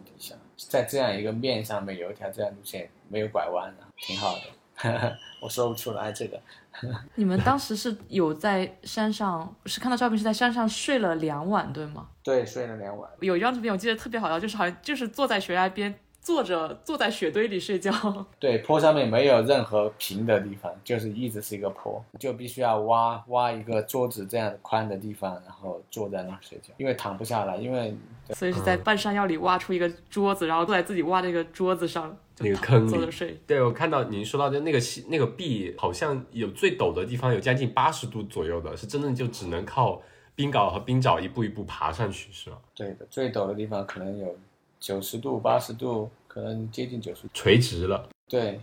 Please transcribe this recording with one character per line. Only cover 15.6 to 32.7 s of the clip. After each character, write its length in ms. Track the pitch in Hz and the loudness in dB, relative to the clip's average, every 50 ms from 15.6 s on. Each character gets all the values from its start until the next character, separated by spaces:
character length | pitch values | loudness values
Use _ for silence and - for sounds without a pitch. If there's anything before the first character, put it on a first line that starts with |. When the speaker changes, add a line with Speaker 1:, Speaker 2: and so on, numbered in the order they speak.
| 185 | 2
Speaker 2:
边， 240 | 190 190 208 202 202 202 - _ _ _ _ | 2 0 -2 -4 -4 -6 -10 _ _ _ _
坐 220 | - - 339 294 226 | -2 0 0 0 2
着， 360 | 185 180 165 160 160 - - - | 0 0 0 0 -4 -6 -10 -8
坐 120 | - 311 | -6 -2
在 140 | - 226 202 | 0 0 0
雪 220 | - - 185 156 | 0 0 -2 0
堆 160 | 151 208 226 | 2 2 0
里 120 | 226 196 180 | 2 0 -2
睡 200 | - - 196 180 | -2 -2 -2 0
觉。 120 | 185 196 226 214 - 208 196 | 0 0 0 2 0 -2 -2
<laughs> 240 | 202 196 - - | -2 -8 -14 -10
Speaker 1:
对， 220 | - - 131 117 110 | 0 2 2 2 2
坡 200 | - - 156 151 | 4 4 4 8
上 140 | 160 156 156 | 8 8 8
面 160 | 147 131 113 | 8 4 4
没 160 | 110 120 139 | 6 6 8
有 160 | 139 123 113 | 8 8 8
任 220 | 110 131 139 127 110 | 8 6 4 4 4
何 260 | - 104 107 104 107 - | 4 4 4 4 4 0
平 260 | - - - 95 101 113 | -4 -8 -6 -4 -2 2
的 160 | 117 107 98 | 4 4 4
地 140 | 98 101 98 | 4 0 -8
方， 180 | 101 - 87 85 101 - | -8 -8 -10 -10 -10 -4
就 160 | - 120 110 | -2 -2 -2
是 100 | 107 107 | -2 -4
一 180 | 101 117 127 | -4 -4 -4
直 140 | 117 107 104 | -4 -4 -6
是 140 | - - 107 | -8 -8 -6
一 20 | |
个 100 | 98 101 98 | -4 -4 -4
坡， 320 | 98 - - 107 104 117 117 - - 110 | -4 -4 -8 -8 -8 -8 -10 -14 -14 -6
就 120 | - 131 | -4 -4
必 160 | 117 117 123 | -4 -4 -8
须 140 | 117 - 131 | -10 -2 0
要 160 | 123 117 110 107 | 2 2 4 2
挖， 420 | 107 113 113 117 117 117 117 117 - 120 | 4 4 4 6 6 4 2 -2 -6 0
挖 220 | 123 123 123 120 | 2 2 2 2
一 120 | 117 110 107 | 0 -2 -4
个 180 | 117 113 107 | 0 0 0
桌 260 | 107 - - 131 123 | 0 0 0 0 0
子 200 | 120 - 110 95 | 0 -2 -6 -8
这 100 | 98 120 | -4 -2
样 180 | 113 110 104 101 - | -2 -2 -2 -4 -6
宽 260 | - - 113 110 110 | -6 -2 0 0 0
的 80 | 104 98 | -2 -4
地 160 | 95 104 107 | -6 -6 -10
方， 220 | 101 - 101 92 90 90 90 | -8 -6 -6 -6 -6 -8 -14
然 80 | - | -18
后 300 | - - 98 92 87 90 - - | -20 -12 -8 -8 -8 -8 -10 -12
坐 180 | - 113 104 | -8 -6 -6
在 140 | 98 98 92 | -4 -4 -6
那 100 | 92 92 | -6 -8
儿 60 | 92 - | -10 -14
睡 180 | - - - - | -16 -18 -18 -18
觉， 120 | - - - | -20 -20 -10
因 80 | - 135 | -4 -2
为 80 | 131 123 | -2 -2
躺 240 | - - 101 98 | -2 -4 -8 -6
不 60 | 95 113 | -6 -4
下 220 | 110 120 107 101 | -2 0 0 0
来， 120 | 95 90 | 0 -2
因 140 | 95 117 123 | -4 -4 -2
为 260 | 127 123 117 107 107 110 - - - - - - 107 | -2 -2 -2 -4 -6 -8 -12 -18 -20 -20 -10 -10 -6
Speaker 2:
所 120 | - 185 | -2 -2
以 60 | 180 180 | -2 0
是 80 | - | 0
在 160 | - 196 180 | 2 2 2
半 180 | 180 - 226 214 | 2 2 2 2
山 200 | 202 - 208 202 | 2 2 0 2
腰 100 | 202 202 | 2 2
里 120 | 185 165 | 2 0
挖 200 | 156 180 180 180 | 0 2 2 2
出 160 | 185 - - 190 | 2 0 -2 0
一 60 | 175 | 2
个 100 | 175 170 170 - - - | 2 0 0 -4 -14 -6
桌 240 | - 208 196 196 196 | -2 2 2 2 2
子， 100 | 196 170 | 2 2
Speaker 3:
嗯。 20 | 160 | 2
Speaker 2:
然 60 | 160 | 2
后 80 | 165 170 | 2 2
坐 120 | 190 202 | 4 2
在 80 | 180 170 | 2 2
自 100 | - 208 | 0 0
己 80 | 170 | 0
挖 200 | 147 165 185 185 | 0 2 2 2
那 100 | 180 180 | 2 0
个 120 | 170 170 165 | 0 -2 -2
桌 280 | 165 - - 185 185 185 | -4 -4 -2 0 0 2
子 140 | 175 175 | 0 0
上， 280 | 165 - 170 156 156 - - _ _ _ - | -2 -2 -4 -6 -6 -12 -16 _ _ _ -2
Speaker 3:
那 100 | 113 104 | 0 2
个 60 | 98 | 2
坑 280 | 98 - - | 2 4 6